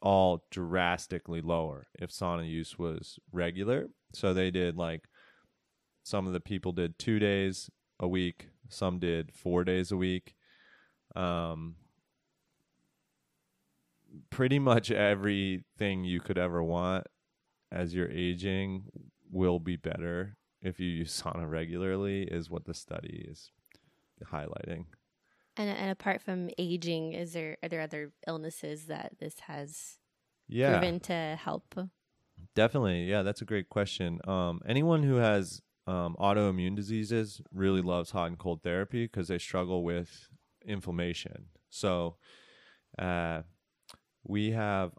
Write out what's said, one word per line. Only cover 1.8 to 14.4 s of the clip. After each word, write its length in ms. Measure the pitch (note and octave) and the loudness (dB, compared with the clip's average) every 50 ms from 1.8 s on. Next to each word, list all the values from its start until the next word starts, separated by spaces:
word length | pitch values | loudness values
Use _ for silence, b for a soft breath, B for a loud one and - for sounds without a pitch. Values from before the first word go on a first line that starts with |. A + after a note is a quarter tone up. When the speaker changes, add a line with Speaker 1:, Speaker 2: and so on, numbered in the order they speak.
| C#2+ _ - - | -14 _ -14 -12
Speaker 1:
if 100 | - F2 | -10 -10
sauna 400 | - - G2 F2 F2 E2+ E2 E2 | -8 -4 -2 -2 -2 -2 -2 -4
use 300 | D#2+ D#2+ D#2+ - - - | -4 -4 -6 -6 -6 -6
was 400 | F2 E2 D#2+ D#2+ - - - - _ - - | -4 -4 -4 -6 -8 -12 -16 -20 _ -6 -2
regular. 560 | F2+ F2 E2+ E2+ F#2 G2 G#2+ B2 C#3+ - - - _ _ - - | 0 0 0 0 -2 0 0 0 0 -2 -6 -10 _ _ -16 -6
So 200 | - - G2 F#2 | 0 2 2 4
they 160 | F#2 F#2 F#2 | 4 4 2
did, 280 | F2+ F#2 F2+ F2 D#2+ | 2 2 2 2 0
like, 320 | F2 F2 E2 E2 D#2 - - b b b b b b b b b _ _ _ _ _ _ _ _ _ - | 0 -2 -2 -4 -6 -10 -16 b b b b b b b b b _ _ _ _ _ _ _ _ _ -8
some 240 | - - G2+ F#2+ | -2 -2 0 0
of 60 | F#2+ F2+ | 0 -2
the 60 | F2+ | -2
people 320 | - - G#2 F#2+ - F#2 | -2 -2 -4 -2 -2 -2
did 260 | F2 F#2 F2 E2 E2 - | 0 0 0 0 -2 -4
two 200 | - - A2+ G#2+ | 0 2 2 4
days 500 | G#2 G2+ G2+ G2 F#2+ F#2+ F#2+ - - - - _ _ _ _ - | 4 4 4 4 2 2 0 -4 -8 -14 -18 _ _ _ _ -4
a 80 | F2+ | -2
week, 420 | F2+ F#2 F#2+ F2+ F2 E2+ - - - _ _ - - | 0 2 2 0 0 -2 -6 -16 -20 _ _ -20 -14
some 300 | - - G2 F#2 F2+ F2+ | -6 -2 -2 0 0 0
did 320 | F2+ F2 E2+ E2 D#2+ D#2 - | 0 0 2 0 -2 -4 -8
four 300 | - - F2+ F2 F2 F2+ | -6 -2 2 4 4 4
days 280 | F#2 F#2 F#2 F#2 E2+ | 4 2 2 2 0
a 60 | G2+ | 0
week. 380 | F2+ F#2 F#2 F#2 F#2 - - - b b b b b b b b b b b b b b _ - | 0 2 2 0 -2 -4 -8 -20 b b b b b b b b b b b b b b _ -6
Um, 600 | - F#2 F2+ F2 E2+ E2+ E2 E2 D#2 D#2+ E2 E2 - _ _ _ _ _ _ _ _ _ _ _ _ _ _ _ _ _ _ _ _ _ _ _ _ _ _ _ _ _ _ _ _ _ _ _ _ _ _ _ _ _ _ _ _ _ - - D#2 - - | -2 0 0 0 0 -2 -2 -4 -6 -8 -10 -12 -14 _ _ _ _ _ _ _ _ _ _ _ _ _ _ _ _ _ _ _ _ _ _ _ _ _ _ _ _ _ _ _ _ _ _ _ _ _ _ _ _ _ _ _ _ _ -20 -20 -20 -18 -8
pretty 300 | - - | 0 2